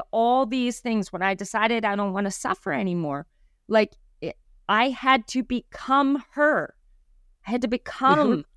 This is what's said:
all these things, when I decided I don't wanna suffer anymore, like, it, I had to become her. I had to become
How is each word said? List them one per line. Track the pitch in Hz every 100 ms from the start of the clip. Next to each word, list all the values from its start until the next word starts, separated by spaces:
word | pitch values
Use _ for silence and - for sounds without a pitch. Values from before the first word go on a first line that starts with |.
| -
all | 220 233 254 254
these | 262 240 240
things, | 240 220 180
when | 180
I | 190
decided | 190 196 208 220 233
I | 220 202
don't | 202
wanna | 190 196
suffer | - - - -
anymore, | 160 190 175 156 143 143 _ _ _ -
like, | 214 208 - _ _
it, | 165 - _ - -
I | 208 254
had | 247 262 262 214
to | 254
become | 214 247 - - - 269 269 285 -
her. | - 294 254 151 - _ _ _ _ _ _ -
I |
had | 240
to | 240
become | 247 - - 262 294 277 185 -